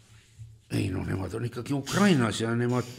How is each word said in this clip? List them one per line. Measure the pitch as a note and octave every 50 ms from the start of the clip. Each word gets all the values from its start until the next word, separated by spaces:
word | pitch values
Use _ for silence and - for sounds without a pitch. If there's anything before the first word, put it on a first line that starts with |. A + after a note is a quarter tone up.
| - _ - - - _ _ - - - - - _ -
Ei, | A#2 A2 G#2 G2
no | F#2 F#2+ F2
nemad | - G2 F#2+ F#2 F#2+ -
on | A2+ A#2+
ikkagi | A2+ - B2 A#2+ B2+ C#3+
Ukrainas | C#3 C3+ - - F3+ G3+ G3+ F3 C3+ A#2+ A2 G2+ -
ja | A2+ A2+ A#2
nemad, | A#2+ A#2+ A#2+ B2 B2 A#2 - -